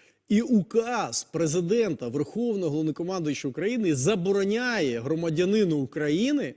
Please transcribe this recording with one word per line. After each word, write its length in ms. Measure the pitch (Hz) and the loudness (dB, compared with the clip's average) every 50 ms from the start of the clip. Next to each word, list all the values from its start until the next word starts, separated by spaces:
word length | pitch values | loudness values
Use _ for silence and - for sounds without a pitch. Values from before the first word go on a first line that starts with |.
| _ _ _ _ _ - | _ _ _ _ _ 0
І 120 | 208 214 | 0 0
указ 840 | 240 - 240 202 165 - - 226 226 240 247 214 170 120 113 - - | 2 4 2 2 2 2 -2 -2 -2 0 -2 -4 -4 -4 -6 -6 -8
президента, 840 | - - 170 170 151 151 180 170 165 220 240 226 190 147 - 127 | -6 -4 -2 -2 0 0 -2 0 2 2 2 2 2 0 -2 -4
Верховного 640 | 120 120 143 147 - - 214 240 240 214 196 175 151 | -4 -2 -2 -2 -2 -2 -2 0 0 0 0 0 0
Головнокомандуючого 800 | 143 156 156 156 143 - 170 180 190 185 160 151 135 - - 135 | 0 0 0 0 -2 -2 -4 -2 -2 -2 -2 -2 -2 -2 -4 -6
України, 460 | 120 151 175 220 247 240 208 165 151 | -4 -2 -2 -2 0 2 2 2 2
забороняє 1040 | 127 131 185 226 185 170 196 196 202 196 196 214 233 247 247 233 202 156 131 117 117 | 2 2 2 2 2 2 0 2 2 2 0 0 0 0 -2 0 0 0 0 0 -2
громадянину 760 | 117 139 160 165 170 165 156 160 180 190 208 220 202 170 156 | -2 -2 -2 -2 0 0 0 2 2 2 4 2 2 2 2
України 800 | 143 131 - - 156 151 147 151 180 233 277 294 277 190 131 - | 0 -2 -4 -4 -4 -2 0 2 2 2 2 0 0 -2 -4 -6